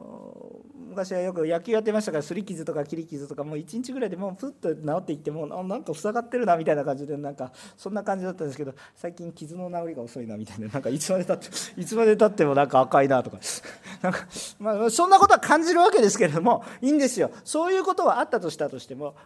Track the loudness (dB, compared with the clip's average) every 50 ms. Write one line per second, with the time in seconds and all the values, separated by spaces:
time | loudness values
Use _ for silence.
0 | -20 -18 -18 -18 -18 -20 -20 -20 -20 -20 -20 -20 -20 -20 -20 -20 -18 -12 -8 -8
1 | -6 -6 -4 -4 -4 -4 -2 -2 -2 0 -2 -2 -2 0 0 0 0 0 -2 -2
2 | -2 -2 -4 -4 -4 -4 -6 -8 -8 -8 -8 -8 -8 -6 -4 -6 -6 -6 -6 -10
3 | -10 -10 -10 -12 -10 -10 -10 -10 -8 -8 -8 -10 -10 -10 -10 -10 -8 -8 -6 -6
4 | -6 -6 -6 -6 -8 -8 -8 -8 -12 -12 -10 _ -4 -4 -4 -4 -4 -4 -4 -4
5 | -4 -6 -8 -8 -6 -8 -8 -8 -8 -8 -8 -8 -8 -6 -8 -8 -8 -10 -8 -6
6 | -6 -4 -4 -4 -4 -4 -4 0 2 2 2 4 4 2 0 0 0 -2 -4 -4
7 | -6 -8 -8 -8 -8 -10 -10 -10 -12 -12 -14 -18 -20 -20 -18 -14 -12 -8 -8 -6
8 | -4 -4 -4 -4 -4 -6 -6 -6 -8 -8 -8 -8 -10 -10 -12 -16 -18 -20 _ _
9 | -12 -12 -10 -10 -12 -12 -12 -12 -14 -12 -12 -10 -8 -6 -6 -6 -6 -6 -8 -8
10 | -10 -10 -10 -12 -10 -10 -10 -10 -10 -10 -10 -10 -8 -6 -6 -4 -4 -2 -4 -4
11 | -2 -2 -2 0 0 -2 -2 -4 -6 -10 -10 -10 -10 -10 -10 -10 -8 -4 0 4
12 | 4 4 6 6 6 4 6 4 4 4 6 4 4 4 4 4 4 6 6 4
13 | 4 6 4 2 0 -2 -8 -12 -10 -10 -10 -10 -12 -16 -20 -18 -18 -18 -10 -6
14 | -4 -4 -4 -4 -8 -10 -12 -12 -12 -12 -12 -6 -4 -2 0 0 0 0 2 4
15 | 6 8 8 8 10 10 8 8 6 6 4 4 4 4 6 6 6 8 8 6
16 | 6 6 4 4 2 2 2 2 4 4 2 2 0 -8 -8 -2 0 2 4 4
17 | 4 2 2 2 0 0 -2 -6 -10 -4 -2 0 0 2 0 0 0 0 0 2
18 | 2 2 2 2 0 0 -2 -2 -2 -4 -6 -4 -6 -6 -6 -10 -14 -14 -12 -10
19 | -10 -10 -12 -14 -18